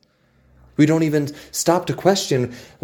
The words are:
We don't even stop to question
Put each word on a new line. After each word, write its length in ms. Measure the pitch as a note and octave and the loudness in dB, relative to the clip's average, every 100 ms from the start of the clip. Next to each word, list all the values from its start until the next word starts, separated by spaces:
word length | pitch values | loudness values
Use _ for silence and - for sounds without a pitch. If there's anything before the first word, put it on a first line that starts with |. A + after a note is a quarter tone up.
| _ _ _ _ _ _ - - | _ _ _ _ _ _ -8 2
We 80 | D3 | 2
don't 180 | D#3+ | 4
even 260 | D#3+ D3+ C#3+ - - | 2 0 -2 -8 -12
stop 340 | - - F3 F3+ | -6 0 0 0
to 60 | |
question 600 | - F3 G3 - C3+ A#2+ - - - | -2 2 0 0 -2 -2 -6 -18 -6